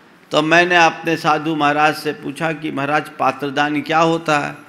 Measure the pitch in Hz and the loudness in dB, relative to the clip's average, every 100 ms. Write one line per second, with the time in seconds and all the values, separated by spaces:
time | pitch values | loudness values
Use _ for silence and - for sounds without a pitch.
0 | - _ - 147 156 170 175 175 165 165 | -20 _ -4 0 4 4 4 4 4 2
1 | 165 160 165 156 156 151 143 147 151 147 | -4 -2 0 0 -2 0 0 2 2 0
2 | 151 143 143 139 165 151 156 131 139 151 | -6 -8 -10 -6 -6 -6 -6 -6 -2 -2
3 | 147 - 131 131 143 139 147 147 143 160 | -4 -2 -2 -2 -4 -2 0 -2 0 2
4 | 165 165 165 147 147 143 | 2 2 0 -2 -2 -10